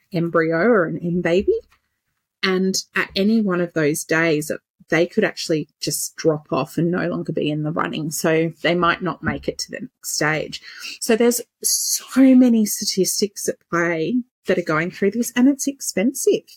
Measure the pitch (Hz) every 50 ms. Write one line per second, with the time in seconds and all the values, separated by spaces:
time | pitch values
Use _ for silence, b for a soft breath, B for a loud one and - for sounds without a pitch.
0 | B B - 165 170 170 165 170 165 160 165 165 175 233 247 202 170 160 160 -
1 | 170 175 170 180 170 170 170 190 214 - 440 453 - _ _ _ _ _ _ _
2 | _ _ _ _ _ _ _ _ - 190 185 185 190 190 190 - - - - 196
3 | - - - 196 196 208 226 226 214 196 180 175 175 170 - 160 156 143 156 -
4 | - - 160 160 165 170 156 151 151 - - - _ _ _ _ _ _ 170 160
5 | 175 175 - - 202 - - - - - 170 151 - - _ _ - 175 151 -
6 | - - - - - 160 151 151 - _ - - 143 - - - 160 170 175 170
7 | 160 170 175 170 170 - 165 - - 147 151 151 151 151 165 - - 175 - 165
8 | 156 165 156 - - 165 160 160 165 165 160 - - 151 170 175 175 170 175 -
9 | 180 170 151 - - 156 147 143 - - - - - - - - - - _ _
10 | - - - - 160 151 156 151 - - - - B B B B B B B B
11 | - - 226 214 233 240 240 - - - _ _ - - - - - - - -
12 | - - - 254 269 262 262 254 254 247 233 226 214 208 - - 208 - - 196
13 | 180 175 - - 214 202 - - - - - - _ _ - 170 170 170 170 160
14 | 160 156 240 254 240 - _ _ _ - 185 185 170 - 156 156 165 185 - -
15 | 202 202 202 233 233 - - 247 254 277 285 277 - 277 277 - - - - -
16 | 190 254 269 - - 415 370 - - _ -